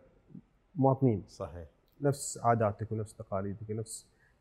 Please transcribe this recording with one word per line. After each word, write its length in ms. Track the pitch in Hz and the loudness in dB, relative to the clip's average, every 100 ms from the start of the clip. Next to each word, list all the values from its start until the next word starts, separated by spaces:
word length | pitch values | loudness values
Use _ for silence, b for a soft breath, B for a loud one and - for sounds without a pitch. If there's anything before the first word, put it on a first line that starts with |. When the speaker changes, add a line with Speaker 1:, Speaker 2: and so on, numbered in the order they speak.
| - _ _ - - _ _ 170 | -10 _ _ -20 -20 _ _ 2
Speaker 1:
مواطنين. 480 | 135 131 131 104 98 | 4 6 4 2 -2
Speaker 2:
صحيح. 360 | - 95 85 85 _ _ _ | -10 -10 -10 -16 _ _ _
Speaker 1:
نفس 380 | 139 135 - - | 0 0 -4 0
عاداتك 480 | 120 117 110 98 110 | 2 4 2 0 -4
ونفس 220 | 110 104 | -6 -6
تقاليدك 560 | - - 98 101 95 107 | -12 -6 -4 -4 -6 -8
ونفس، 380 | 107 110 - - _ _ _ | -8 -8 -12 -18 _ _ _